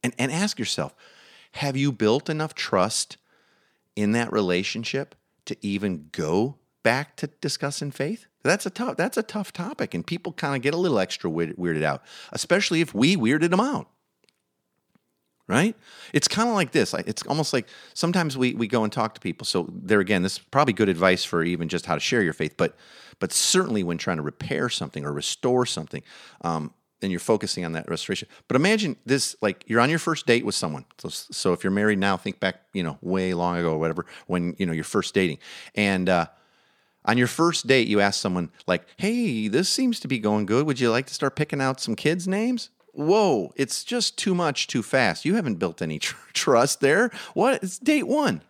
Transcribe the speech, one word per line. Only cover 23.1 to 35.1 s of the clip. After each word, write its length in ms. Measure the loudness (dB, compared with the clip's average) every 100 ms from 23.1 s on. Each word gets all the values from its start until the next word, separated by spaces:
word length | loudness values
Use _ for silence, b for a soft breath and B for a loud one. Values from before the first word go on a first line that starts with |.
| B
but 140 | -4
certainly 500 | 0 2 2 2 -2
when 140 | -2 -2
trying 220 | -2 -2
to 40 |
repair 460 | -4 -6 -6 -2 -2
something 380 | -4 -6 -6 -6
or 60 |
restore 500 | -4 -6 -2 0 2
something, 380 | 0 -4 -8 -12 B B B B
um, 320 | -4 -4 -4 _ _ _
and 100 | -6
you're 100 | -4
focusing 440 | 0 0 0 -6
on 80 | -6
that 160 | -6 -6
restoration. 400 | -8 -4 -8 -8 B _
But 80 | 2
imagine 400 | 2 2 -2 -6
this, 320 | -2 0 0 -2
like, 220 | -2 -2 0
you're 140 | 4
on 100 | 4
your 80 | 4
first 280 | 0 -2 2
date 180 | 2
with 100 | 2
someone. 320 | -2 -4 -6 -12 -14
So, 120 | -12
so 420 | -12 -12 -4 0
if 100 | 0
you're 80 | 0
married 280 | 2 2 2
now, 180 | 2 0
think 240 | -4 -2
back, 220 | -4 -4 _
you 100 | -6
know, 140 | -4 -6
way 320 | -2 0 0
long 240 | 0 0 0
ago 140 | 0
or 60 | 0
whatever, 280 | -2 -2 -8 B B
when, 300 | -2 -2 -2
you 60 |
know, 80 | -4
you're 120 | -2
first 280 | -2 -4 0